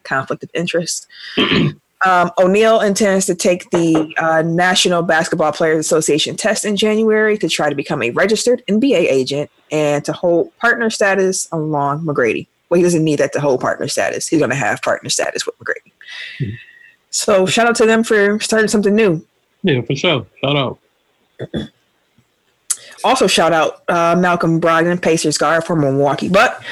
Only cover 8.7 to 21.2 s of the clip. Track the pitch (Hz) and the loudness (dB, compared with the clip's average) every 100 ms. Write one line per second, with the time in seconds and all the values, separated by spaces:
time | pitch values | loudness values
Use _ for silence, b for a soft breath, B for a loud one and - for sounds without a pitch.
8.7 | 214 277 190 151 135 131 139 143 _ - | 0 2 2 2 0 0 -4 -6 _ -6
9.7 | 156 151 147 - - 175 170 - - 233 | -2 0 0 -4 -2 0 2 0 -2 0
10.7 | 247 226 - 202 196 190 185 - 165 156 | 0 -2 0 0 2 0 -2 -6 -6 -2
11.7 | 151 143 143 165 139 120 80 - _ - | -2 -2 -2 -4 0 0 -2 -6 _ -2
12.7 | 175 175 170 160 143 139 127 143 131 120 | 2 2 2 0 0 0 -2 0 0 -2
13.7 | - 139 - 87 - - 156 131 139 104 | -4 -6 -4 -4 -4 -2 0 0 -2 -2
14.7 | 123 - - - - - - - - - | -2 -2 -4 -4 -4 -4 -6 -8 -8 -8
15.7 | - _ _ B B B B 113 117 B | -8 _ _ B B B B -8 -10 B
16.7 | B B B _ - - 196 185 226 233 | B B B _ -6 0 2 2 0 0
17.7 | 233 220 226 226 220 202 214 - 220 214 | 2 2 2 2 2 2 0 -2 0 0
18.7 | 214 202 208 214 160 - _ _ _ 190 | 0 2 2 2 0 -6 _ _ _ -2
19.7 | 127 117 139 180 139 104 _ 135 143 127 | 0 -2 -2 0 -2 -4 _ -2 -2 -2
20.7 | 127 _ _ _ _ | -6 _ _ _ _